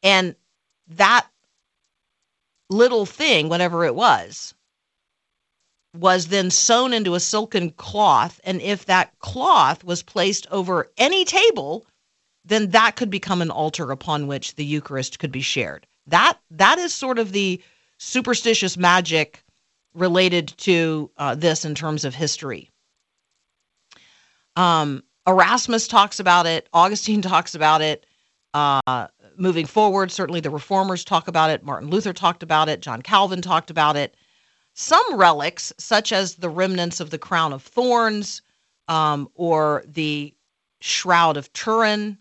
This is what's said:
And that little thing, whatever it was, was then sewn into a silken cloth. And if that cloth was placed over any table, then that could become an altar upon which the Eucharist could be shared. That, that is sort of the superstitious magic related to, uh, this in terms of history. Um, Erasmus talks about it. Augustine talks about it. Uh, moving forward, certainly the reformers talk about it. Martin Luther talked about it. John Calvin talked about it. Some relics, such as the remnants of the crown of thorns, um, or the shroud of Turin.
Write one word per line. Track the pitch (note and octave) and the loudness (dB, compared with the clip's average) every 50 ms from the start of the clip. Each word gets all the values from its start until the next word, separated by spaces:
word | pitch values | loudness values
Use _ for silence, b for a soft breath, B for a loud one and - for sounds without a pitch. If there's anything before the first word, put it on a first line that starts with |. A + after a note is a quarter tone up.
| - | 4
And | G3 G3 F#3+ F#3 F3 - _ _ _ _ _ _ _ _ _ _ _ | 4 4 4 2 0 -6 _ _ _ _ _ _ _ _ _ _ _
that | D#3+ E3 G3+ G3 A3+ B3 - _ _ _ _ _ _ _ _ _ _ _ _ _ _ _ _ _ _ _ _ _ _ _ _ _ _ _ _ _ | 0 2 2 4 4 4 2 _ _ _ _ _ _ _ _ _ _ _ _ _ _ _ _ _ _ _ _ _ _ _ _ _ _ _ _ _
little | F#3+ G#3 A#3 B3+ B3 A3+ G3+ | 2 4 4 6 4 2 -2
thing, | - - - D4 D#4 B3 E3 D3+ D#3 | -2 -4 -4 0 2 2 2 2 0
whatever | E3 E3+ F3+ F3 E3+ E3+ E3+ | 0 0 0 0 0 0 0
it | D#3 A#2+ | 0 0
was, | D3 A3+ A#3+ D3+ G#2 F2 F2+ - - - - - _ _ _ _ _ _ _ _ _ _ _ _ _ _ _ _ _ _ _ _ _ _ _ _ _ _ _ _ | 2 4 4 4 4 0 -6 -16 -18 -18 -18 -20 _ _ _ _ _ _ _ _ _ _ _ _ _ _ _ _ _ _ _ _ _ _ _ _ _ _ _ _
was | E3+ E3+ F#3+ F#3 F#3 E3+ D#3+ | 0 2 2 2 2 0 0
then | F#3 G3+ F#3+ F#3 | -2 0 0 2
sewn | F3+ - - - A3+ A#3+ B3+ C4 B3 | 2 2 2 4 4 4 2 2 0
into | A3+ G#3+ F#3 F3 | -2 -2 -2 -2
a | F3+ | -2
silken | F3 - - G#3+ G#3+ G#3+ - G#3 F3 E3+ | -2 -2 -4 -4 -4 -2 -4 -4 -4 -4
cloth. | D3+ _ - - - G#3 G#3+ F#3+ D3 A#2+ A2 E3+ - _ _ | -8 _ -18 -12 -4 0 2 4 4 4 2 0 -4 _ _
And | - F#3+ F3+ | -6 -6 -6
if | - F#3 G3+ F#3 - | -4 -4 -4 -6 -2
that | - F#3+ F#3 F3+ - _ _ | 0 0 0 0 -2 _ _
cloth | - - - B3+ C4 F4+ F#4 B3+ D#3+ C3 D#3 - - | -16 -12 -10 -4 2 4 4 4 4 2 2 -4 -4
was | F3+ F3 F3 - | -6 -6 -6 -6
placed | _ - G3 F3+ F#3+ G3+ - - - | _ -4 -2 -2 0 -2 -4 -8 -6
over | - G3 F#3 F3+ F#3 E3+ - - _ - | -6 -6 -4 -2 -2 -4 -4 -6 _ 0
any | A3+ C#4+ F4+ F#4+ F#4 | 2 2 2 0 -2
table, | F#4 - F#4+ G#4+ A#4 A4 A#3 D3 C#3 D#3+ A3+ - _ _ _ _ _ _ _ _ _ _ _ _ | 0 0 4 4 4 2 2 -4 -8 -8 -10 -10 _ _ _ _ _ _ _ _ _ _ _ _
then | E3+ G#3 A3 G#3+ G3 | -2 -2 0 0 2
that | F3 A3+ A3 A#3 G#3 | 4 4 4 4 2
could | - B3 G#3+ | -2 -6 -4
become | F#3 G3 - - G3 F3+ | -4 -6 -4 -2 -2 -2
an | E3+ D#3+ | -2 -4
altar | - A#2+ D#3 D#3 D3+ - E3+ B2+ | -4 -4 -4 -4 -4 -6 -8 -8
upon | C#3 C3+ - - D#3 D3 D3 C#3 | -8 -8 -6 -4 -4 -4 -4 -4
which | C#3+ C3+ - - - | -8 -8 -10 -12 -10
the | - D3+ | -8 -6
Eucharist | C#3+ D3 D3+ D3 - C#3+ C3+ B2+ - - - | -4 -4 -6 -6 -6 -8 -8 -8 -8 -10 -8
could | - D3 | -10 -8
be | C3+ C3 | -6 -6
shared. | C3+ - - C#3 A#2 D#2+ C#2 D2 _ _ _ _ _ | -6 -4 -4 -4 -4 -6 -8 -14 _ _ _ _ _
That, | - D3 F3 A3 D#4 - _ _ _ | 0 2 4 4 4 0 _ _ _
that | E3 D#3 F#3+ G3+ C#4+ F4 | -2 2 4 4 4 2
is | F4+ E4+ - | 0 -6 -6
sort | - - C4 B3+ A#3 | -6 -6 -4 -2 -2
of | A3+ G3 | -4 -2
the | F#3 G3+ G3+ F#3+ F3+ F3+ b b b b b b b b | -2 -2 -2 -2 -4 -4 b b b b b b b b
superstitious | - - - B3+ B3+ B3+ B3 A3 - A#3 A3+ A3 G3+ F#3+ - F3 | -16 -6 -4 -4 -2 -2 -2 -2 0 0 0 0 0 -4 -4 0
magic | F3+ F3 F3 F#3 F3+ D#3 D#3+ D#3+ D3+ D3+ _ - _ _ _ _ _ _ _ _ _ _ _ | 2 4 4 4 2 0 -2 -2 -2 -2 _ -20 _ _ _ _ _ _ _ _ _ _ _
related | E3+ F3+ F#3 E3+ F3+ F#3 F3+ F3 F3 D#3+ D3 - _ | -4 -2 0 2 2 2 2 2 0 -2 -4 -10 _
to, | - G3+ F#3 E3 E3 D#3+ D#3 D#3 D3+ - _ _ | 0 2 2 2 2 0 -2 -4 -6 -8 _ _
uh, | D3 C#3 B2 | -6 -4 -4
this | D3+ D#3 E3+ D#3 D3+ - | 0 0 0 0 0 -4
in | D#3 D3+ | -8 -8
terms | C#3 D3+ D#3+ D3+ D3+ C#3+ | -6 -6 -6 -4 -4 -6
of | C#3+ B2+ | -6 -6
history. | C#3 D#3+ C#3+ - - - C#3 A#2+ D#2 C2 _ _ _ _ _ _ _ _ _ _ _ _ _ _ _ _ _ _ _ _ _ _ _ _ _ b b b b b b b b b b b b _ | -4 -4 -4 -4 -6 -8 -12 -12 -12 -14 _ _ _ _ _ _ _ _ _ _ _ _ _ _ _ _ _ _ _ _ _ _ _ _ _ b b b b b b b b b b b b _
Um, | E3+ F3+ F3 E3+ D#3+ D3+ D3 C#3 C3 - _ _ _ _ | 2 2 4 4 2 2 0 -4 -8 -12 _ _ _ _
Erasmus | F3+ F#3 F#3 F3+ F3 A3+ B3 - - A#3 A3+ A3 - | 2 6 6 6 4 4 0 0 -2 -2 -4 -4 2
talks | - G#3+ G3 G#3 - - | 4 4 4 4 2 -4
about | G3+ F#3 F3 F3 F3 | 2 4 4 4 4
it. | E3 E3 D#3 - _ - | 2 -2 -4 -6 _ 2
Augustine | E3 E3+ F#3+ G#3 G#3 - - G#3+ G#3 | 4 4 4 2 -4 -4 -2 -2 -2
talks | F#3+ F#3 F#3 E3 F3+ - - | 0 2 0 0 0 -2 -6
about | D#3+ D#3 D#3 D#3 D#3 | 0 2 4 4 4
it. | D#3 D#3 D3+ - _ _ _ _ _ _ _ _ _ _ - | 2 0 -2 -4 _ _ _ _ _ _ _ _ _ _ -4
Uh, | D3 D3 C#3+ C#3 C#3 - - B2+ B2 G#2+ - _ _ _ G#2 C#2+ | 0 0 2 0 0 0 -2 -4 -4 -6 -8 _ _ _ -20 _
moving | - F#3 F#3 F3+ E3 D#3+ | -4 -2 -2 0 0 -4
forward, | C#3+ - G#3+ G#3+ G#3 F#3+ G3 F#3+ F#3 | -2 0 2 2 4 2 0 -2 -2
certainly | - - F#3+ E3 E3+ E3+ | -4 -6 -6 -6 -6 -6
the | D#3 D#3 | -6 -6
reformers | D3+ D3 B2+ - G3 F#3+ F#3+ F#3+ F#3 E3+ - | -8 -8 -8 -4 -2 -2 0 0 -4 -6 -6
talk | - G3+ E3 E3 - | -2 -2 -2 -2 0
about | E3+ E3 D#3+ D#3 | 0 0 2 2
it. | D#3 - - | 0 -2 -4
Martin | C#3+ C#3 F2 G#2 D3 | -8 -10 -8 -6 -4
Luther | E3+ G3+ G#3+ G#3 F3+ | -4 -2 -2 -4 -8
talked | - G3 F3 F3 - - | -2 -2 -2 -2 -2 -6
about | D#3+ D#3+ D#3 D#3 D#3 | -2 0 0 0 0
it. | D3+ - | -2 -8
John | - - B2 A2+ | -8 -10 -12 -10
Calvin | B2+ - G#3 G3+ G3 F#3+ F#3 F3+ | -6 0 2 2 2 2 -2 -6
talked | F3 F3+ F3+ D#3+ E3+ - | -4 -2 -2 -2 -2 -4
about | D#3+ E3 D#3 D3 D3 | -2 0 0 2 2
it. | D3 C#3+ - _ _ _ _ _ _ _ _ _ _ _ _ _ | 0 -2 -6 _ _ _ _ _ _ _ _ _ _ _ _ _
Some | - - - D#4 F4 A#4 A#4+ D#4+ | -14 -2 2 4 4 4 2 2
relics, | A3 F#3+ E3+ D#3+ C#3+ C3 D#3+ - - - - - _ | 4 6 4 4 4 -2 -6 -6 -8 -14 -14 -14 _
such | - - A#3 G#3 A3 - A3+ | -6 -2 0 0 0 0 -2
as | F#3+ G3 F3+ - | -2 -2 -4 -6
the | _ F3 F3 | _ -8 -8
remnants | D3+ E3+ F#3 F#3+ F#3+ F3+ F3 E3+ E3+ - | -2 -2 -2 -2 0 -2 -4 -4 -6 -8
of | E3+ D3+ | -12 -10
the | D#3+ D#3 | -12 -12
crown | - - F#3+ E3+ D#3+ D#3 | -8 -4 -2 0 0 0
of | C#3 C3+ - | -4 -8 -14
thorns, | - _ - A#3+ B3+ A#3+ A#3 A#3 A3 G#3+ G#3 G#3 - - - _ _ _ _ _ _ _ _ _ - | -8 _ -2 0 2 2 2 2 2 0 -2 -6 -8 -12 -16 _ _ _ _ _ _ _ _ _ -2
um, | D#3+ D#3+ D#3 D3+ D3 C#3+ C#3+ C3+ _ | 0 0 2 2 0 -2 -4 -10 _
or | - F3 E3+ E3 D#3 D#3 D3+ D3 C#3+ - - | -6 -2 0 2 2 2 2 0 -2 -4 -8
the | D3 D#3 D#3 D3+ D3+ D3 D3 D3 _ _ _ _ _ _ _ _ _ _ | -8 -6 -4 -4 -4 -6 -8 -10 _ _ _ _ _ _ _ _ _ _
shroud | - - - - - F3+ F3+ E3+ E3+ E3 D3+ | -8 -6 -6 -6 0 2 2 4 4 4 2
of | C#3+ C#3 - | 0 -6 -12
Turin. | _ - - A3 A3 A3+ A3+ G#3+ G#3 G#3+ G#3 G#3+ G#3 G3 | _ -10 -4 -2 0 2 2 0 0 -2 -4 -6 -10 -12